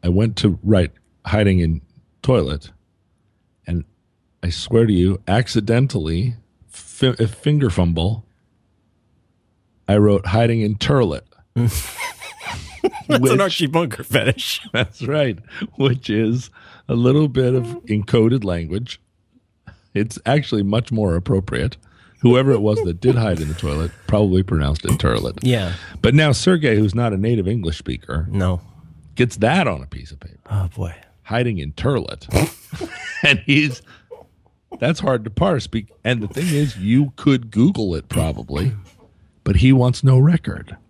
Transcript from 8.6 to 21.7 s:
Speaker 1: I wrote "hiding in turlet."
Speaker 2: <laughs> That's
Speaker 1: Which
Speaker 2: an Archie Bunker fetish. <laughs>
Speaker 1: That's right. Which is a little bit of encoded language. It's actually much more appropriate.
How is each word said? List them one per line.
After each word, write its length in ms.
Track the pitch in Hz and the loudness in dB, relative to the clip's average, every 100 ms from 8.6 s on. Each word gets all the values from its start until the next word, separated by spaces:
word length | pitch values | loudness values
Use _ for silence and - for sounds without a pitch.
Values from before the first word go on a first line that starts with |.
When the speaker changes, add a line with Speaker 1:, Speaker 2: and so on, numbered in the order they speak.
| _ _ _ _ _ _ _ _ _ _ _ _ - | _ _ _ _ _ _ _ _ _ _ _ _ 0
Speaker 1:
I 100 | 104 | 4
wrote 300 | 104 101 98 | 6 4 2
"hiding 340 | 113 117 117 | 2 2 2
in 140 | 107 104 | -2 -2
turlet." 500 | - 143 107 71 - _ | 0 2 2 -2 -10 _
Speaker 2:
<laughs> 160 | _ - | _ -2
That's 1600 | 120 82 - - - - - - - - - - 381 855 - 302 | -2 -2 -8 -10 -12 -12 -20 -16 -14 -12 -14 -6 -6 -6 -2 0
Speaker 1:
Which 120 | 131 | 2
Speaker 2:
an 100 | 196 | 2
Archie 240 | 196 - 156 | 0 -2 -2
Bunker 360 | 160 165 110 | -2 -2 -8
fetish. 580 | 127 117 107 113 - - - | -2 0 0 -2 -6 -10 -6
<laughs> 60 | |
Speaker 1:
That's 280 | 117 123 - | -4 -4 -6
right. 340 | 120 151 135 98 - - 202 - | -4 -2 -2 -4 -12 -12 -12 -2
Which 300 | 135 127 - | 0 0 -2
is 400 | 107 110 123 - - - - - | 0 0 -2 -6 -20 -20 -20 -4
a 60 | 117 | 0
little 320 | 123 143 151 | 2 4 2
bit 260 | 127 127 127 | 2 0 0
of 80 | 117 - - | -2 -10 -4
encoded 580 | 104 101 120 113 127 | -4 2 2 4 2
language. 560 | 98 85 82 95 123 - _ _ _ _ _ _ - - _ 98 | -2 -4 -4 -8 -8 -14 _ _ _ _ _ _ -20 -20 _ -4
It's 240 | 110 - - | -4 -4 0
actually 360 | 143 139 107 | 0 0 -2
much 280 | 101 107 - | 0 -2 -2
more 240 | 110 104 85 | -2 0 -2
appropriate. 600 | 92 95 95 62 92 | 0 -2 -2 -4 -4